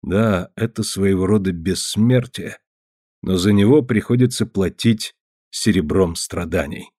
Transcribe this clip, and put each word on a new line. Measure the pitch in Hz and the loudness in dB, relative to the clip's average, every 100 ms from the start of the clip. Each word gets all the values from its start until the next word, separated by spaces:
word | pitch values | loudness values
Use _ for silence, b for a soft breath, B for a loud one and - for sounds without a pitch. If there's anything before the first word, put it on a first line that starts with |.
Да, | - 95 113 92 - | -2 0 2 0 -4
это | - 110 - | -6 -6 -4
своего | 107 - 98 95 92 | -6 -2 0 2 2
рода | 107 95 | 2 0
бессмертие, | 85 82 92 - - 117 127 123 - 82 - _ _ _ _ _ _ | -4 -4 -4 -4 0 2 2 0 -10 -12 -14 _ _ _ _ _ _
но | - 92 | -2 0
за | 95 | 2
него | 101 101 147 | 4 6 4
приходится | 123 110 - 123 127 - 107 | 4 -2 0 2 2 0 -4
платить | - 92 - 120 110 - _ _ _ _ | 0 -2 0 0 0 -4 _ _ _ _
серебром | - 117 95 76 98 90 | -4 0 0 0 0 0
страданий. | 82 - - 85 87 71 - - | -2 -8 -8 -4 -4 -4 -8 -14